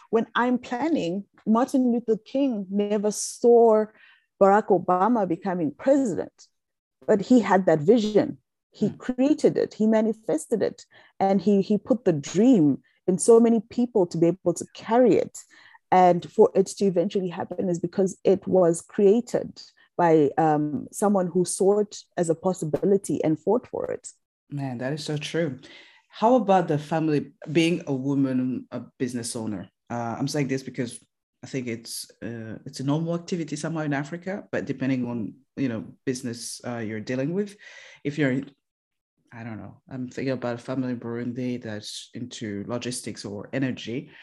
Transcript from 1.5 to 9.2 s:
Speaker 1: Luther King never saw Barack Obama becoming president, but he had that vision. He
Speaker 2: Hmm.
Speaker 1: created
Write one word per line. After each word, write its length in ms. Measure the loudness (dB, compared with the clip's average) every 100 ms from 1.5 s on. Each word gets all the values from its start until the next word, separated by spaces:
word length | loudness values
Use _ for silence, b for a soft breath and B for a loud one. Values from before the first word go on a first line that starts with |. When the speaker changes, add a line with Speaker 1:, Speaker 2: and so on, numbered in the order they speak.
| 2 2 0 0
Speaker 1:
Luther 260 | 0 0 -4 -2
King 400 | -2 -2 -2 -4
never 400 | -4 -2 -2 -2
saw 760 | -4 -8 0 6 8 8 6 2 b b b b 2
Barack 260 | 4 6 4
Obama 600 | 2 2 2 2 2 0
becoming 440 | -2 -4 -4 -4 -2
president, 680 | 2 2 2 -2 -8 _ -20 _ _ _ _ _ 0
but 140 | 2
he 180 | 4 4
had 240 | 6 4 4
that 120 | 4
vision. 600 | 4 4 4 2 0 -4 _ _ _
He 160 | -4 -4
Speaker 2:
Hmm. 100 | -4
Speaker 1:
created 600 | -6 0